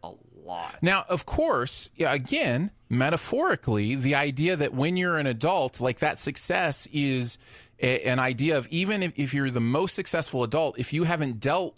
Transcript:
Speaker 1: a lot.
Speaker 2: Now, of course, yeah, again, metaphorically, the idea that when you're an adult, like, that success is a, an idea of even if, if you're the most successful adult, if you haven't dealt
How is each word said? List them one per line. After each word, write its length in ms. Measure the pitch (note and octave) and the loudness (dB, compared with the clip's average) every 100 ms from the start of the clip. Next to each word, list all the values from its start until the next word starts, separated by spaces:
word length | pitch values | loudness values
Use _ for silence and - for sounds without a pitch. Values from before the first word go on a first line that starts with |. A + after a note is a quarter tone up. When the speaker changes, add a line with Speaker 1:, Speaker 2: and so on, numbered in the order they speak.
Speaker 1:
a 80 | E2 - - - D#2+ | -16 -18 -20 -20 -12
lot. 320 | F2 E2 - | -8 -8 -2
Speaker 2:
Now, 240 | F3 G3 - | 2 2 0
of 160 | F3+ - | -4 -2
course, 640 | - D#4+ D#3 B2+ - - - | 0 2 2 0 -2 -4 -2
yeah, 180 | D#3+ | 0
again, 580 | C#3+ B2+ D4 A3 A#2+ G3 - _ | 0 0 0 0 0 -2 -6 _
metaphorically, 1040 | A#2+ C3+ E3 - B3 - F3 - G#2 G#2 C3+ | 0 2 0 0 0 0 0 0 0 0 0
the 200 | C3 C#3+ | 2 2
idea 400 | D3 C3+ E3 F3 | 0 0 0 2
that 180 | C#3+ | 0
when 240 | C3 D3+ F3+ | 0 0 2
you're 200 | F3+ D#3+ | 0 0
an 100 | C#3 | 0
adult, 520 | A#2 D#3 F#3+ C3 - | 0 0 2 0 -2
like, 200 | B2+ - | -2 0
that 180 | D3+ - | -2 0
success 680 | - C3+ - F3+ E3+ C#3 - | -2 0 0 2 2 0 0
is 460 | D3+ C#3 B2+ A#2+ - - - - - | 0 2 2 0 -2 -8 -20 -20 -2
a, 220 | B2+ B2+ B2 | 0 2 0
an 120 | B2+ | 2
idea 380 | B2+ A#2+ D3 D3+ | 0 0 2 0
of 100 | A#2 | 0
even 340 | E3 F#3+ G#3+ | -2 0 0
if, 140 | F3+ - | -2 -2
if 160 | C#3 | -2
you're 160 | C#3+ C3+ | 0 0
the 80 | B2 | 0
most 340 | A#2 C#3+ F#3 - | 2 2 2 0
successful 480 | - E3 - C3 | 0 -2 0 0
adult, 340 | A#2+ D3 D3+ - | 0 2 0 -2
if 120 | B2 | -4
you 100 | D3 E3+ | 0 0
haven't 340 | E3+ C#3+ A2 | 0 -2 -2
dealt 380 | C3+ E3+ F3+ | 0 0 -2